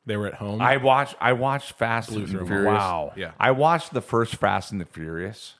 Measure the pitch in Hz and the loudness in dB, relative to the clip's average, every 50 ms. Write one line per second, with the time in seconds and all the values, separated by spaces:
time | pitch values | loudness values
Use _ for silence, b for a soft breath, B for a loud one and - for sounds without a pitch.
0 | - 117 107 104 104 98 - - 107 101 104 110 117 123 139 135 123 135 131 139 | -6 -4 -4 -2 -2 -4 -6 -6 -8 -6 -2 0 2 2 2 4 4 4 4 4
1 | 139 - - - - 120 127 120 127 135 135 139 - - - - 113 113 117 117 | 2 -2 -4 0 2 2 4 4 2 -2 -2 -2 -6 -8 -4 -2 -2 0 0 -2
2 | 113 - 110 107 101 90 98 95 90 87 98 98 101 104 107 107 98 92 87 82 | -4 -4 -6 -6 -4 -4 -4 -4 -2 0 0 2 4 4 4 4 2 0 0 -2
3 | 76 71 - 95 92 80 - - - 131 131 131 147 160 170 160 - - - 123 | -4 -6 -8 -10 -10 -8 -2 2 2 4 4 4 4 2 2 2 -2 -4 -6 -6
4 | - - 120 117 113 - - - - 98 98 98 - - 101 95 82 - - 85 | -4 0 0 0 0 0 -2 0 0 2 2 0 -4 -6 -8 -8 -8 -8 -10 -10
5 | 78 80 82 82 90 101 110 - - - - | -10 -8 -6 -6 -8 -8 -10 -12 -18 -20 -20